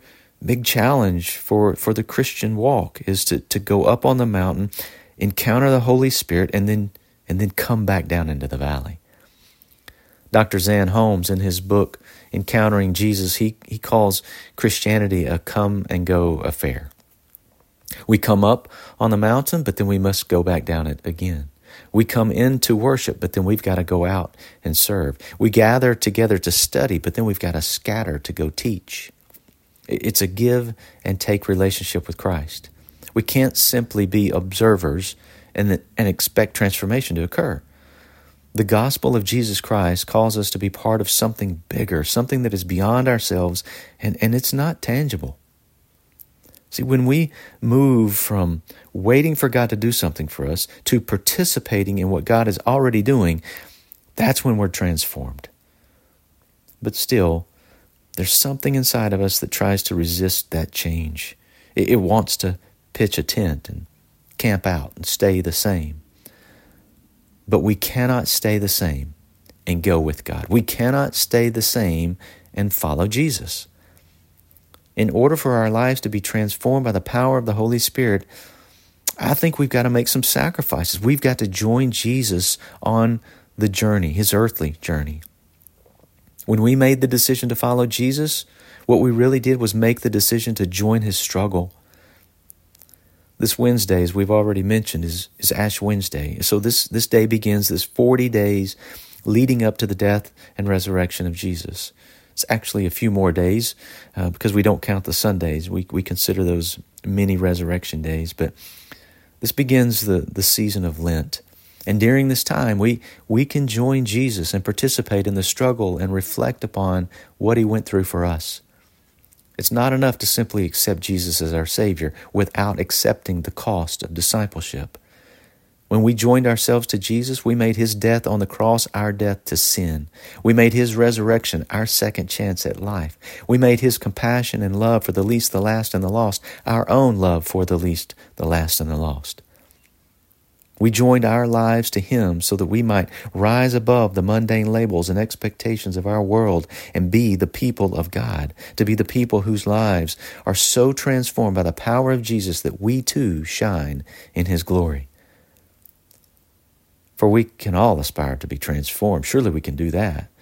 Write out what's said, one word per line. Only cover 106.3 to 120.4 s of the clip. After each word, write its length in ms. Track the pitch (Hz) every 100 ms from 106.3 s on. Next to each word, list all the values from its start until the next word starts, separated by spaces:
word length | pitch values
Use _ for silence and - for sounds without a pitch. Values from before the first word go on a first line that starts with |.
| 95
those 360 | 87 87 85 - - - -
mini 320 | 98 98 92
resurrection 640 | 92 87 85 87 - 78
days. 320 | 80 80 82
But 200 | - 80 - - - - - _ _ _ _
this 140 | 117
begins 480 | - 131 131 120 110
the, 180 | 107 90
the 240 | 67 -
season 400 | - - 107 98
of 160 | 87 78
Lent. 420 | 85 80 73 - - _ _ _ -
And 100 | 107
during 300 | 113 135 135
this 160 | 123
time, 340 | - - 123 101
we, 220 | 113 117 - - -
we 160 | 113 139
can 220 | 151 135
join 360 | 110 127 135
Jesus 500 | 113 110 131 101 80
and 120 | 98 104
participate 640 | 95 135 - - 101 101
in 80 | 98
the 80 |
struggle 540 | 95 - 127 117 98 87
and 160 | 95
reflect 500 | 95 - - 123 123
upon 460 | 110 98 95 92 90 - - _
what 200 | 104 117
he 60 |
went 220 | 107 110 -
through 200 | 98 92
for 200 | 87 87
us. 360 | 82 - - _ _ _ _ _ _ _ _ _ -
It's 140 | -
not 220 | 117 127
enough 240 | 131 135 -
to 80 | 107
simply 400 | -